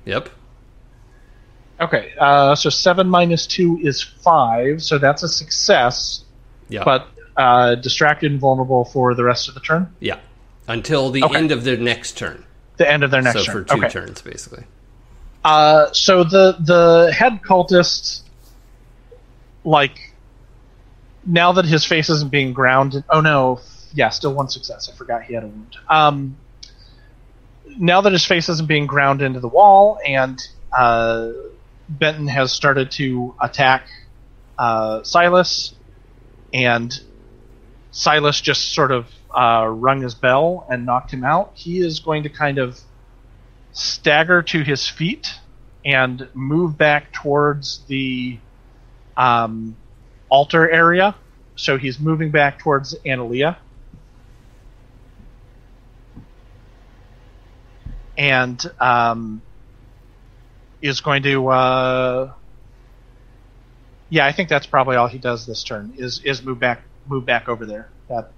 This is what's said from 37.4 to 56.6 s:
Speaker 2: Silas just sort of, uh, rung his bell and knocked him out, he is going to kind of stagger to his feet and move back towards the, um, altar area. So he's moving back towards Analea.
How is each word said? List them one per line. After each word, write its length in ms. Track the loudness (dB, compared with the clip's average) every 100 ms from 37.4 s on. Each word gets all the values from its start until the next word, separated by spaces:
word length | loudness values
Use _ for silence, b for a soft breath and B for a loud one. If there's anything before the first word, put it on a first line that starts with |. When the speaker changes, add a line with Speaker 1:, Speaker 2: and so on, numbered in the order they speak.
| -20 -20 -20 -20 -20
Speaker 2:
Silas 480 | -4 0 2 2 0
just 320 | -2 -4 -4
sort 160 | -2 0
of, 160 | -2 -6 -18 -8 0
uh, 300 | 2 2 0
rung 320 | -2 -2 0
his 120 | -4
bell 500 | -4 0 2 0 -4 -8
and 160 | -8 -4
knocked 240 | -4 -4
him 120 | -6
out, 260 | -2 -2 -4
he 240 | -10 -8 -4
is 200 | -4 -6
going 220 | -6 -6
to 60 | -6
kind 300 | -6 -4 -4
of 220 | -6 -8 -20 -20 _ _ -20 -20 -20 _ _
stagger 680 | -10 -8 -4 0 2 2 0
to 200 | 0 -4
his 260 | -2 -4 -6
feet 460 | -6 -6 -6 -12 -16 -20 -20 -20 -12
and 420 | -2 0 0 -4 -14
move 440 | -10 -4 -2 -2 0
back 340 | 2 0 -4
towards 680 | -10 -2 0 0 -2 -8 -14 -8
the, 500 | -6 -4 -6 -8 -12 -18 _ -20 _ -20 -20 -12 -2
um, 600 | 2 2 -2 -6 -12 -16 -20 -20 -20 -16 0
altar 400 | 2 4 2 4
area. 440 | 4 4 4 0 -2 _ _ _ -10
So 200 | -4 -4
he's 220 | -4 -6
moving 300 | -2 -2 0
back 300 | 2 0 0
towards 340 | -2 -2 -4 -12
Analea. 520 | -8 -6 -6 -2 -4 -4 -14 -20 -20 -20 -20 -20 -20 -20 -20 -20 -20 -20 -20 -20 -20 -20 -20 -20 -20 -20 -20 _ -20 -20 -20 -20 -20 _ -20 -20